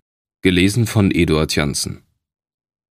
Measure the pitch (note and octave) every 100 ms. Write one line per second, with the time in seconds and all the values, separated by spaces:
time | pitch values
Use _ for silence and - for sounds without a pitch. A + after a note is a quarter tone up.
0 | _ _ _ _ F#2+ F2+ G2 A#2+ A2 A2
1 | G2 - E2 D#2 D#2 - D2 - - -
2 | _ _ _ _ _ _ _ _ _